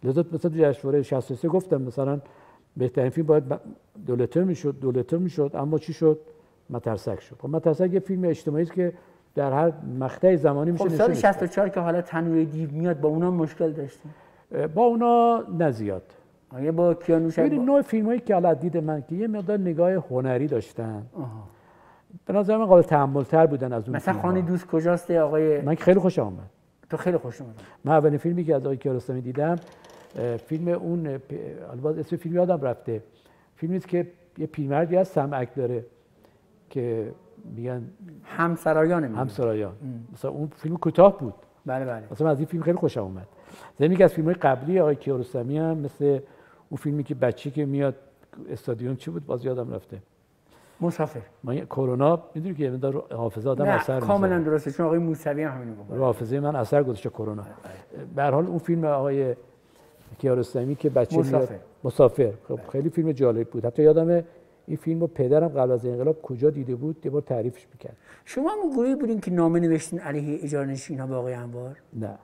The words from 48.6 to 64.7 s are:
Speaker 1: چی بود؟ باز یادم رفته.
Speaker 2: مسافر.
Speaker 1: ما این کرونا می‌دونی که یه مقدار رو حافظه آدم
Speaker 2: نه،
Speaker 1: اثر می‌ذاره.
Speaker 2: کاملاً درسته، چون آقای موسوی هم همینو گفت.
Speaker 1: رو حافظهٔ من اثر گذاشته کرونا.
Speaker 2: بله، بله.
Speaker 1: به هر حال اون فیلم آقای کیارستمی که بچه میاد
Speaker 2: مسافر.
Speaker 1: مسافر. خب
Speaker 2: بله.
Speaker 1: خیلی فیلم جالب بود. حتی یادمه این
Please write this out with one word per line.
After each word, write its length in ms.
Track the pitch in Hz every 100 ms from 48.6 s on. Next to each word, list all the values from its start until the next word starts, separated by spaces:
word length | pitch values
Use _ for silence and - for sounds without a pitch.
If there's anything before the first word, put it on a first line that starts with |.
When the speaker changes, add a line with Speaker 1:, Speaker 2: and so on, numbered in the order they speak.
| - 117 123 131
Speaker 1:
چی 160 | -
بود؟ 140 | 165 143
باز 200 | 123 127
یادم 280 | 127 123
رفته. 240 | 110 - 104 - _ _ _ _ _ _ _
Speaker 2:
مسافر. 400 | 170 165 151 127 104 _
Speaker 1:
ما 80 | 127
این 140 | 135 -
کرونا 580 | - 135 123 143 170 170 160
می‌دونی 200 | 170 160
که 80 |
یه 60 | 139
مقدار 240 | 127 135
رو 100 | 139 -
حافظه 380 | 113 117 110 113
آدم 160 | 131 143
Speaker 2:
نه، 60 |
Speaker 1:
اثر 220 | 185 -
می‌ذاره. 140 | 131 120
Speaker 2:
کاملاً 320 | 202 190 180
درسته، 320 | 156 151 143
چون 140 | 139 165
آقای 140 | 165
موسوی 440 | 170 156 - 143
هم 180 | 151 131
همینو 140 | 120 107
گفت. 160 | 101
Speaker 1:
رو 120 | 120
حافظهٔ 360 | 131 113 113 135
من 160 | 147 147
اثر 280 | 113 147
گذاشته 260 | 135 110 -
کرونا. 320 | - 107 107
Speaker 2:
بله، 100 | 98 -
بله. 420 | - 92 - - 139 113
Speaker 1:
به 60 |
هر 100 | 139
حال 140 | 135 180
اون 120 | 175
فیلم 280 | 160 170 156
آقای 500 | 143 139 139 131 123 - _ _ _ - _ - -
کیارستمی 580 | 135 127 120 135 127 143
که 140 | 151
بچه 280 | 131 120 -
میاد 100 | 135
Speaker 2:
مسافر. 280 | 139 127 101 - _
Speaker 1:
مسافر. 500 | 127 - 135 - 123 - -
خب 80 | 127
Speaker 2:
بله. 120 | -
Speaker 1:
خیلی 180 | 135 151
فیلم 220 | 160 160
جالب 360 | 135 131 113 117
بود. 180 | 123 117
حتی 180 | -
یادمه 400 | 151 156 165 175 165 - _ _
این 100 | -